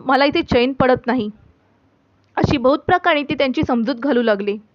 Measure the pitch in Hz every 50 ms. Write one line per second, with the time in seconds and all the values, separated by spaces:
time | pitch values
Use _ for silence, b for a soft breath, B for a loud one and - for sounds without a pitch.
0 | - - 269 262 277 285 269 339 - - 294 247 240 262 277 - 269 254 254 247
1 | - 233 247 262 208 214 208 - - _ _ _ _ _ _ _ _ _ _ _
2 | _ _ _ _ _ _ _ - - - 320 277 233 254 294 294 - - 359 359
3 | - 359 320 294 285 - 302 - 285 262 247 311 294 - 254 240 226 233 285 233
4 | 208 190 240 240 240 226 208 196 208 202 202 214 - _